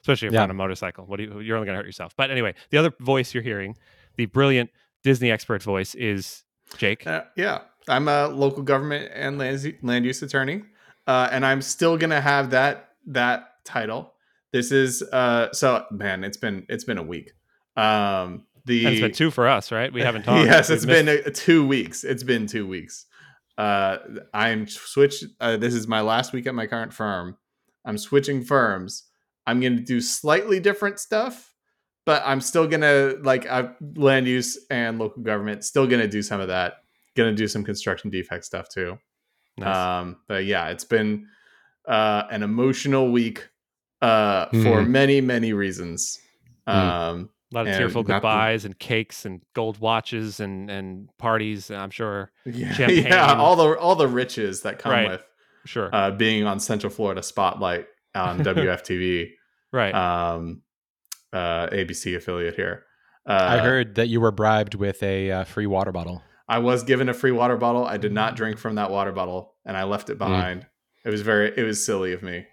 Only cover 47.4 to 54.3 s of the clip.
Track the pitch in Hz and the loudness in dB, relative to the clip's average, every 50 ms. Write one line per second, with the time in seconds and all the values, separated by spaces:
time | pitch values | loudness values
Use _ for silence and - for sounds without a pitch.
47.4 | _ _ - 117 113 104 98 95 120 110 90 120 110 98 98 101 104 110 110 107 | _ _ -6 -4 -2 -2 0 0 0 0 0 -2 -2 0 -2 0 2 2 2 2
48.4 | 110 110 113 110 101 101 95 _ - - 123 110 113 _ - - - 107 92 90 | 2 2 0 -2 -4 -8 -12 _ -6 -4 -2 -2 -2 _ -12 -14 -12 -12 -14 -14
49.4 | _ _ _ 120 113 110 104 104 110 110 113 113 110 - 123 113 110 107 98 - | _ _ _ -6 -6 -6 -6 -4 -2 0 0 0 -2 -4 -6 -6 -6 -6 -8 -8
50.4 | 107 98 98 95 98 104 101 98 95 95 92 95 101 - _ _ - 113 113 110 | -8 -8 -8 -10 -10 -10 -10 -10 -10 -10 -12 -14 -16 -20 _ _ -2 0 0 0
51.4 | 107 107 107 98 95 - 101 101 98 95 - - 117 107 101 101 98 - _ _ | 0 -4 -6 -10 -10 -12 -12 -12 -12 -12 -8 -8 -6 -6 -6 -8 -8 -10 _ _
52.4 | _ 131 117 123 120 101 101 - 131 120 - 160 131 127 180 185 156 143 143 - | _ -10 -8 -8 -6 -4 0 2 4 6 6 6 6 6 6 6 8 6 6 6
53.4 | 143 160 180 170 165 151 160 170 170 175 190 165 151 131 123 123 127 123 | 8 6 8 8 6 6 4 4 4 2 4 6 4 4 4 0 -2 -2